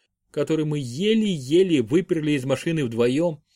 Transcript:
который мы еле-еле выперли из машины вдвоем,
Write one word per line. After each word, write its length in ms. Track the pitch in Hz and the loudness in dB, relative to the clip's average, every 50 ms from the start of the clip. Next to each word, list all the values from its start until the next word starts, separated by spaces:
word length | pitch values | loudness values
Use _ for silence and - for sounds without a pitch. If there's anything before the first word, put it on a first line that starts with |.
| _ _ _ _ _ _ | _ _ _ _ _ _
который 340 | - 151 131 - 160 156 151 | -6 -6 -2 -2 -2 -2 -2
мы 140 | 151 151 147 | -2 -4 -4
еле-еле 1000 | 131 120 120 147 202 214 226 220 214 202 180 147 123 131 156 180 196 185 160 131 | -6 -8 -6 -2 0 2 2 2 2 0 -2 -4 -2 2 4 4 4 4 2 2
выперли 500 | 110 101 147 185 185 - 175 160 151 151 | 2 2 0 0 0 0 -2 -2 0 0
из 140 | 147 135 123 | -2 -2 0
машины 400 | 139 131 - - 170 165 156 139 | -2 -2 -2 -2 -2 -2 -2 -2
вдвоем, 560 | 113 113 117 117 123 127 151 175 175 156 - _ _ _ | -2 0 0 0 2 2 0 0 -2 -4 -6 _ _ _